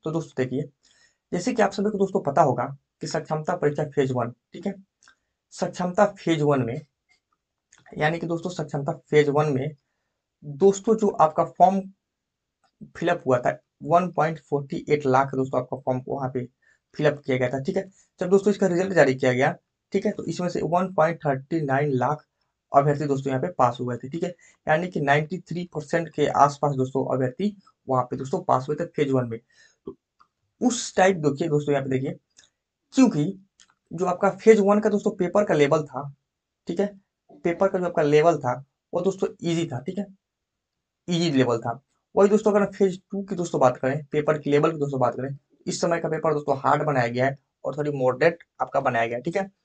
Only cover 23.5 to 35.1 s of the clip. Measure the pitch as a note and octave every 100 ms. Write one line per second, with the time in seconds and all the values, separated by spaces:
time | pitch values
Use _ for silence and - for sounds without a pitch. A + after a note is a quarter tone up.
23.5 | - B2 - B2 A#2+ C3+ E3 F3 F3+ _
24.5 | _ - D#3 F3+ F3+ C#3+ D3 D#3 F3+ -
25.5 | E3 F3+ - C#3+ E3+ D#3+ - C#3+ - C#3
26.5 | C#3+ D3 C3+ C3 C3+ C3 C3 B2+ C3 G3+
27.5 | G3+ _ _ - B2+ B2 B2+ C3 C#3 -
28.5 | B2+ C3+ D3 - - C#3+ C3+ B2 A#2 _
29.5 | _ _ _ - - _ _ _ _ _
30.5 | _ B3 B3 - - F#3+ F#3 D3 C3+ E3+
31.5 | D3 D3 C#3+ C3+ C3 C3+ F3+ _ _ _
32.5 | _ _ _ _ - B3+ D3+ D#3 G3 _
33.5 | _ _ _ _ E3+ F3+ F3 G3 F#3+ A3
34.5 | A3 G3 G#3 G#3+ G3+ G#3